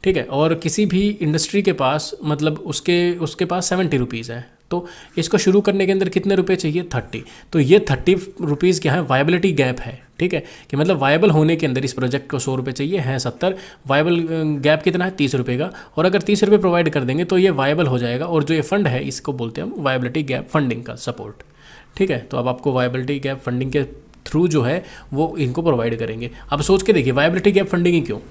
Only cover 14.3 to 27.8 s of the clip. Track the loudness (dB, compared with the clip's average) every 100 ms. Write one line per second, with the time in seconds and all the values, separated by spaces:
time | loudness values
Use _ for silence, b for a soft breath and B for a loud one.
14.3 | -2 -2 0 2 2 2 0 -4 0 0
15.3 | 2 0 -2 -4 B B 0 2 2 2
16.3 | 4 6 6 6 2 2 0 -2 -2 2
17.3 | 4 4 2 0 2 2 0 -2 -4 0
18.3 | 0 0 0 0 0 0 0 -2 -4 -4
19.3 | -6 -6 -6 -8 -4 -2 0 -2 -4 -4
20.3 | -6 -2 -2 -2 -4 -8 -8 -8 -8 -12
21.3 | -16 -20 B B B B -4 -2 -2 -4
22.3 | -4 -2 -2 -2 0 0 -2 -4 -4 -4
23.3 | -6 -6 -4 -2 -2 -4 -8 -20 -16 -4
24.3 | 0 2 2 0 -2 -6 B B -4 -2
25.3 | -2 -4 -2 0 0 0 -4 -6 -6 -10
26.3 | B B -4 2 2 4 2 4 2 2
27.3 | 2 2 2 2 0